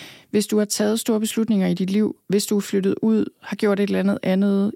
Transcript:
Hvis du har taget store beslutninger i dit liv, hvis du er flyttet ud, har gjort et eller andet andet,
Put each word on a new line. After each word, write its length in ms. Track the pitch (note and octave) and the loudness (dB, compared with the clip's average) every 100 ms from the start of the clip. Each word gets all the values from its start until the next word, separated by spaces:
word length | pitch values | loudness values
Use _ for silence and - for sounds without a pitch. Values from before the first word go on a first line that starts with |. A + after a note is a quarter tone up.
| - - _ | -18 -20 _
Hvis 160 | G#3 G#3 | -2 0
du 120 | G#3 | 0
har 60 | |
taget 360 | G#3 - G#3 A3+ | 0 0 0 0
store 200 | - G#3+ | 0 -2
beslutninger 460 | G#3+ - A3 G#3 F3+ | 0 -2 0 2 2
i 80 | |
dit 160 | F3 F#3 | 0 0
liv, 260 | G3 G#3+ - - | 0 0 -2 -2
hvis 180 | G3 G3+ | -2 0
du 100 | G#3 | -2
er 40 | |
flyttet 340 | G3+ G3+ F#3+ - | 0 -2 0 0
ud, 220 | A3 A3 - _ | 2 2 0 _
har 160 | - G3+ | -12 -4
gjort 240 | G#3+ G3 | 0 0
et 20 | |
eller 180 | G3+ F#3+ | 0 0
andet 180 | F#3+ G3+ | 0 0
andet, 500 | - F#3+ G3+ G3 G3+ | 0 2 2 2 0